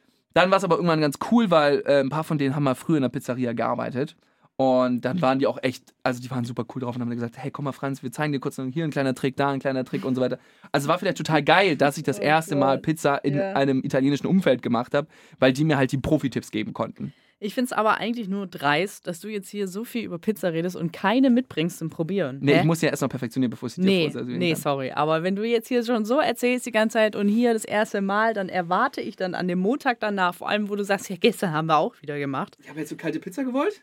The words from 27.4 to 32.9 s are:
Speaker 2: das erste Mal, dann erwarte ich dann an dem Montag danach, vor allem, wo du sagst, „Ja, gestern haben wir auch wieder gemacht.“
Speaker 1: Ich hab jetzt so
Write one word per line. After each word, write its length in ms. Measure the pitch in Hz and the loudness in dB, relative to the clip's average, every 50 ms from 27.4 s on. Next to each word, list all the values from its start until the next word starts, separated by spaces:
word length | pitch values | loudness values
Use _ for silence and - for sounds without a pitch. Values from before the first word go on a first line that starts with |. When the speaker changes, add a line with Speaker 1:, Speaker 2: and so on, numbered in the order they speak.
| 247 233 233 | 4 2 2
Speaker 2:
das 100 | 220 - | 0 -2
erste 380 | - - 208 220 220 - 202 | -2 0 0 0 0 -2 -2
Mal, 320 | 196 196 196 208 220 226 220 | -2 0 0 2 2 2 0
dann 160 | 202 190 175 | -2 -4 -2
erwarte 500 | - 180 175 170 180 196 240 269 - - | -2 -4 -2 0 0 0 0 0 -2 -6
ich 160 | - - 190 | -8 -8 -6
dann 200 | - 190 180 170 | -6 -6 -4 -4
an 120 | - 180 | -4 -2
dem 120 | 180 175 185 | -2 0 0
Montag 420 | 185 202 269 294 - 269 240 - | 0 0 0 0 0 -2 -2 0
danach, 340 | - 214 202 196 185 175 175 | -2 -2 0 0 0 0 -2
vor 140 | - - - | -4 -4 -2
allem, 180 | - 214 208 | -2 -2 -2
wo 80 | 196 208 | -4 -4
du 80 | 202 202 | -6 -2
sagst, 260 | 196 202 202 - - | -2 -2 -2 -2 -8
„Ja, 60 | 190 | -6
gestern 360 | 170 - 233 - - 220 180 151 | 2 2 2 2 2 -4 -2 -2
haben 140 | 151 160 | -2 2
wir 100 | 160 156 | 4 4
auch 240 | 147 170 240 - _ | 4 4 0 -4 _
wieder 180 | - 143 147 147 | -10 -8 -6 -4
gemacht.“ 380 | 143 139 135 135 175 - - _ | -4 -4 -4 -4 -6 -6 -10 _
Speaker 1:
Ich 80 | _ - | _ -14
hab 60 | 143 | -10
jetzt 140 | 156 151 | -10 -8
so 80 | - | -8